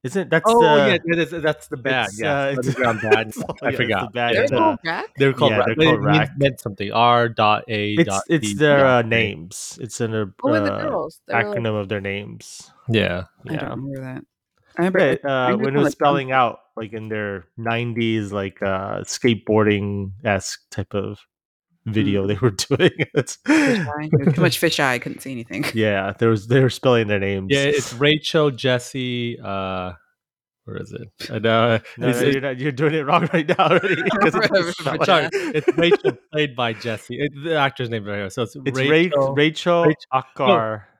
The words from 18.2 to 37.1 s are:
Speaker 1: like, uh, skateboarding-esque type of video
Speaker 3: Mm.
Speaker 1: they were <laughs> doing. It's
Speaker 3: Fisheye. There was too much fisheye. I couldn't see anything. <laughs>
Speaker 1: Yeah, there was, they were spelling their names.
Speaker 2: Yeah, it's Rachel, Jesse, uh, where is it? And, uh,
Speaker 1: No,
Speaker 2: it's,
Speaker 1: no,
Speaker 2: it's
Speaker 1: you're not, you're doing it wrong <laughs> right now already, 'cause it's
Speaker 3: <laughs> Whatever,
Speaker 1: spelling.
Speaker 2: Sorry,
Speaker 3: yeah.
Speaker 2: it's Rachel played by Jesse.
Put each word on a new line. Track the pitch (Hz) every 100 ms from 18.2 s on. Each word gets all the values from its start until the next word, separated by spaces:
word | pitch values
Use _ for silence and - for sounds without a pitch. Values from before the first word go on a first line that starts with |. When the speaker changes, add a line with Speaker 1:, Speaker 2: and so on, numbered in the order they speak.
| 101
Speaker 1:
like, | 101 98 -
uh, | 98 95 98 101
skateboarding-esque | 95 - 123 104 - 107 107 104 101 101 98 98 110 98 - - _
type | - 98
of | 101 101 101 _ _ _ _ _ _
video | 113 107 101 101
Speaker 3:
Mm. | 98
Speaker 1:
they |
were | 101 123
<laughs> | 95 - 143
doing. | 175 - 139
It's | 147 - - -
Speaker 3:
Fisheye. | 311 285 226 147 147 156
There | 156
was | 139
too | 147
much | 180 -
fisheye. | 165 -
I | 139 120
couldn't | 139 -
see | 139
anything. | 127 113 95 147
<laughs> |
Speaker 1:
Yeah, | 113 107 98 95 101
there | 117
was, | 110 107
they | 131
were | 131
spelling | - 131 120 104
their | 104
names. | 98 98 95
Speaker 2:
Yeah, | 139
it's | 139 147 113
Rachel, | 120 147 151 - 165 151
Jesse, | 120 135 123 - 135 127 120 120 -
uh, | 101 98 95 92 90 87 _ _ _ _ _ _
where | - -
is | 110
it? | 104 110 _ -
And, | 110
uh, | 113 113 117 113 - -
Speaker 1:
No, | 123
Speaker 2:
it's, | 123
Speaker 1:
no, | 135
Speaker 2:
it's |
Speaker 1:
you're | 135
not, | 135 127
you're | 147
doing | 127 151
it | 160
wrong | 139 170 165
<laughs> |
right | 175 151
now | 175 160
already, | 175 185 180
'cause | - 202 240
it's |
Speaker 3:
<laughs> | - 214
Whatever, | 196 170
Speaker 1:
spelling. | - 160 156
Speaker 2:
Sorry, | 160 170 156
Speaker 3:
yeah. | 392 349
Speaker 2:
it's | 156 226 330
Rachel | 175 392 381 - _
played | 151 147 123
by | 120
Jesse. | 107 117 107 -